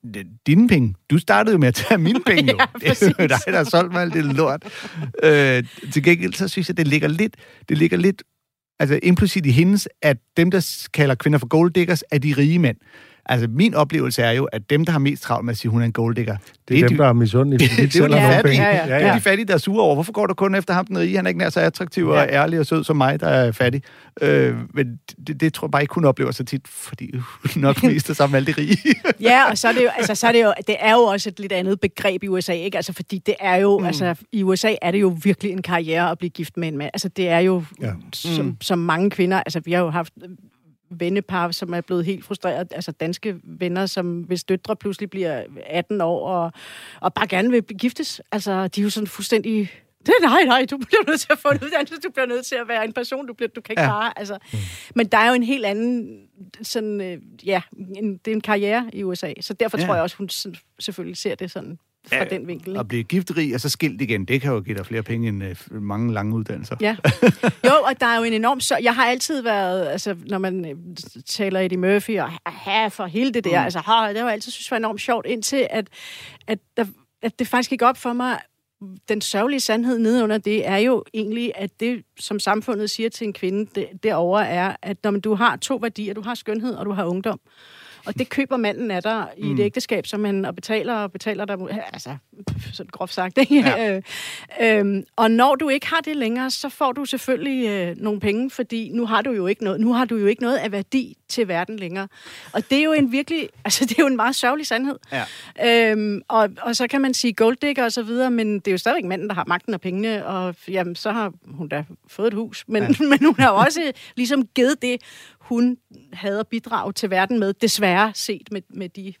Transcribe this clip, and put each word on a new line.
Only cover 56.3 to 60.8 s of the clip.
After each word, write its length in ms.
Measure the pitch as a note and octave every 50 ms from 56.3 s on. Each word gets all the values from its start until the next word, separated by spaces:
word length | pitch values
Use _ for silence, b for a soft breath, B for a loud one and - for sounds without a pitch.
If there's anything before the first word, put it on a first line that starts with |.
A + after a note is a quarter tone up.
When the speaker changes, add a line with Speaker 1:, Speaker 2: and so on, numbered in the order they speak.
| _ G3 F#3+ F#3 - -
Speaker 2:
sådan, 400 | A3+ - - A#3+ A3 G#3+ G#3 G3+
øh, 160 | F#3+ F#3 F3 D3+ - - - - -
ja, 160 | F#3 G3 F3+ E3+ _ - - F#3+ F#3 G3
en, 200 | G3 A3 G#3+ G3 F3+ _
det 60 | A3
er 40 | A3
en 60 | G#3+
karriere 480 | G#3+ - G#3+ G3+ G3+ G3+ G#3+ A#3 B3 A3+ -
i 100 | G3 G3+
U 120 | F#3 F3+
S 80 | F3 -
A, 100 | D#3 C#3 -
så 120 | - - G#3
derfor 240 | _ A#3 A3 -
Speaker 1:
Ja. 80 | - E3+
Speaker 2:
tror 80 | F#3 G3
jeg 100 | E3+ D#3+
også, 120 | F3+ -
hun 120 | - G3+ F3
s-, 180 | - - - G3+ E3+ - _ _ _
selvfølgelig 380 | _